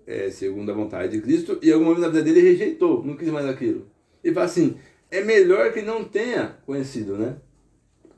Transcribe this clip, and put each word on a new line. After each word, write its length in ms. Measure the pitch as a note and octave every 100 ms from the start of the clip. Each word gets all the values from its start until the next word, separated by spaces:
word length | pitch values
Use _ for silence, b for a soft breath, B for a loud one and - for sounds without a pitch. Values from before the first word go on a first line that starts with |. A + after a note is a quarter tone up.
| -
é, 240 | A2 G2
segundo 400 | - G2 G2+ G#2
a 20 |
vontade 380 | G#2 G#2+ F#2 F2+
de 100 | G#2+
Cristo, 380 | A2 E3+ F3 -
e 100 | D#3
alguma 200 | D#3 E3
vez 100 | E3+
na 60 | E3
vida 160 | D#3
dele 160 | D3 F3
rejeitou, 640 | F3+ F3 G3+ D#3+ F3 B2+
não 140 | C3 C#3+
quis 100 | E3
mais 180 | D3+ C#3
aquilo. 400 | C3+ A#2+ G2 - _ _ _
E 80 | E3+
fala 140 | - F3
assim, 320 | F3+ C#3+ B B B _
"É 100 | F#3
melhor 520 | G#3 A3 F3 G3+ A3+
que 80 | A3
não 240 | G#3 A3+ -
tenha 500 | G3+ B3 G3+ A2 - -
conhecido", 520 | C#3 C3 A#2+ G2+ G2+
né? 180 | B2 C#3+ - _ _ _ _ _ _